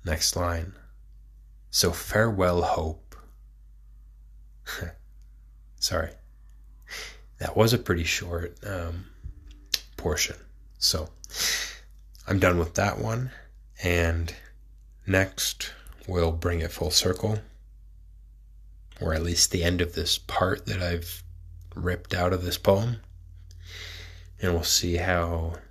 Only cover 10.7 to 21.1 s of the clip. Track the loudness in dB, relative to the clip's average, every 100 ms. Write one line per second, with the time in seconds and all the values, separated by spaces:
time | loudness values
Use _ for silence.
10.7 | -2 0 0 -4 -12 -14 -4 -2 -2 -4
11.7 | -10 -20 -20 -20 -16 0 4 6 6 2
12.7 | 2 0 0 -2 -2 -4 -10 -20 -20 -20
13.7 | -4 2 4 4 2 -2 -8 -18 -20 -20
14.7 | -20 -20 -14 2 2 2 0 -4 -4 -10
15.7 | -10 -18 -14 -2 2 4 2 0 0 -2
16.7 | -2 2 2 2 0 0 -2 -4 -20 -20
17.7 | -20 -20 -20 -20 -20 -20 -20 -20 -20 -20
18.7 | -20 -20 -6 -2 0 0 2 2 4 2
19.7 | 2 0 0 -2 -2 -2 0 2 0 -2
20.7 | -2 0 -2 -4